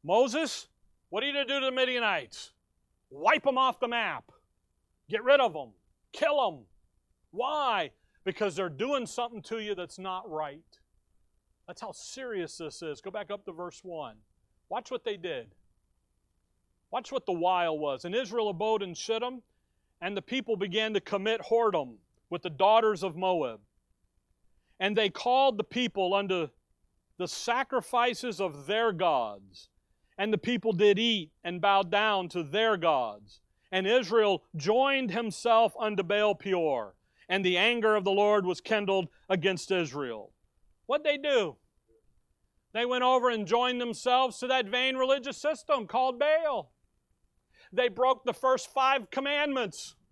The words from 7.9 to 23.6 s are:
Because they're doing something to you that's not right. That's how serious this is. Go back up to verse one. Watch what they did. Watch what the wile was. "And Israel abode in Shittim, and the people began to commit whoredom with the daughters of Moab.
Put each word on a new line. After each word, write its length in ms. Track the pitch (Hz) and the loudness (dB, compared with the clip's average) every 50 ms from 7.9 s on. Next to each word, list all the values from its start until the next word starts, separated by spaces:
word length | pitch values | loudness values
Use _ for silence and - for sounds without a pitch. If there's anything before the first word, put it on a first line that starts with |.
| _ _ _ _ _ _ _ | _ _ _ _ _ _ _
Because 320 | 190 - - 214 202 151 | -8 -4 -2 -2 -2 -2
they're 140 | 139 185 175 | -2 -4 -4
doing 380 | 147 135 214 262 285 269 233 | -4 -4 -2 -2 -2 -2 -4
something 340 | - - - 240 233 233 208 - | -6 -6 -6 -6 -6 -8 -14 -10
to 140 | - 226 226 | -8 -8 -6
you 140 | 214 208 202 | -4 -6 -6
that's 240 | 180 180 - - | -6 -8 -12 -12
not 320 | - 185 190 185 185 190 214 | -12 -8 -8 -8 -8 -8 -8
right. 500 | 156 156 156 143 143 160 _ _ _ _ _ _ _ _ _ _ _ _ _ _ _ _ _ _ _ _ _ | -6 -6 -6 -6 -8 -14 _ _ _ _ _ _ _ _ _ _ _ _ _ _ _ _ _ _ _ _ _
That's 160 | - 180 - | -20 -16 -14
how 100 | 233 208 | -14 -14
serious 680 | 170 - - - - 254 262 247 226 190 170 156 - | -14 -14 -16 -16 -12 -10 -10 -6 -4 -6 -6 -6 -8
this 260 | - 165 151 - - 170 | -12 -12 -12 -12 -10 -10
is. 180 | 156 147 - | -10 -10 -10
Go 80 | - 196 | -12 -10
back 220 | 185 214 202 - | -10 -10 -8 -8
up 140 | 202 202 _ | -10 -10 _
to 60 | 196 | -14
verse 320 | 170 160 180 175 - - - | -12 -10 -12 -12 -12 -16 -16
one. 340 | 185 170 160 143 120 107 - _ _ _ _ _ _ _ _ _ _ | -12 -12 -10 -10 -12 -14 -18 _ _ _ _ _ _ _ _ _ _
Watch 220 | 180 233 233 - | -8 -8 -6 -6
what 120 | 262 240 _ | -10 -6 _
they 140 | - 208 | -6 -6
did. 380 | 185 165 175 151 127 113 104 _ _ _ _ _ _ _ _ _ _ _ _ _ _ _ _ _ _ _ _ _ _ _ _ _ _ _ _ | -6 -6 -6 -6 -8 -8 -12 _ _ _ _ _ _ _ _ _ _ _ _ _ _ _ _ _ _ _ _ _ _ _ _ _ _ _ _
Watch 200 | - 226 - - | -8 -8 -8 -6
what 140 | 269 262 _ | -8 -8 _
the 80 | - 180 | -4 -4
wile 460 | 170 170 180 185 180 170 165 156 151 | 0 0 0 2 2 0 0 -2 -2
was. 260 | 151 143 135 127 - | -2 -4 -4 -4 -6
"And 80 | 175 190 | -4 -4
Israel 360 | 240 269 185 214 233 220 208 | -4 -4 -2 -4 -2 -2 -2
abode 340 | 190 165 208 220 220 214 196 | -2 -2 0 0 0 0 -2
in 100 | 185 170 | -6 -10
Shittim, 480 | - - - 220 226 240 254 262 240 _ _ _ _ _ _ _ _ _ _ _ _ | -10 -4 -4 -4 -2 -4 -6 -8 -12 _ _ _ _ _ _ _ _ _ _ _ _
and 140 | 170 185 202 | -8 -6 -6
the 60 | 196 | -6
people 340 | - - 240 262 220 - 226 | -6 -4 -6 -6 -2 -2 -2
began 380 | 180 196 196 170 214 220 220 214 | -2 -2 -2 0 -2 -2 0 -2
to 80 | 196 | -2
commit 400 | - - 202 196 190 220 226 220 | -2 -2 -4 -2 0 0 -2 -2
whoredom 560 | - - 226 226 233 214 185 160 139 123 113 - _ _ _ _ _ _ | 0 0 2 4 4 4 2 0 -2 -4 -10 -20 _ _ _ _ _ _
with 120 | 175 175 | -8 -6
the 80 | - 180 | -6 -8
daughters 540 | 151 131 190 202 220 226 220 220 208 160 185 | 0 4 6 6 6 6 6 4 0 0 -4
of 120 | 190 151 | -6 -4
Moab. 460 | 185 185 185 185 170 143 120 110 104 | -2 0 0 2 2 0 -2 -4 -10